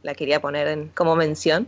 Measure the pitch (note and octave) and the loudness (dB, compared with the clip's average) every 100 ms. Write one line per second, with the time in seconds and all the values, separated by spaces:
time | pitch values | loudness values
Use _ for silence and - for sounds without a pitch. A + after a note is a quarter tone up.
0 | D3+ C#3 C#3+ D3 C#3+ D3 D3 D3+ D#3 - | -10 -6 -2 0 0 -2 -2 -4 -6 0
1 | E3+ E3 D#3 D3+ E3 D#3+ | 2 4 2 0 0 0